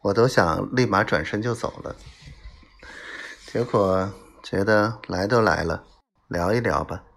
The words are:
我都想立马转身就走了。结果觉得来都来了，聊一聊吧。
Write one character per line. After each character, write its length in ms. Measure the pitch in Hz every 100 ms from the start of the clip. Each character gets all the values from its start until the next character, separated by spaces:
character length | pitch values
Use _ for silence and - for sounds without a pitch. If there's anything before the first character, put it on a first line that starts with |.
我 120 | 101
都 140 | 101 123
想 480 | 123 90 80 95 -
立 100 | 123
马 200 | 95 110
转 180 | -
身 180 | - 107
就 140 | 117 117
走 240 | - -
了。 140 | - - - - - - - - - _ - - - - - - -
结 180 | 104
果 500 | 117 117 98 95 95 104 - -
觉 220 | - 95 101
得 340 | 107 107 113 -
来 180 | 90 101
都 140 | 120
来 240 | 107 80
了， 220 | 82 78 - _ _ _ _
聊 260 | 87 87
一 60 | 117
聊 240 | 113 73
吧。 220 | 80 85 -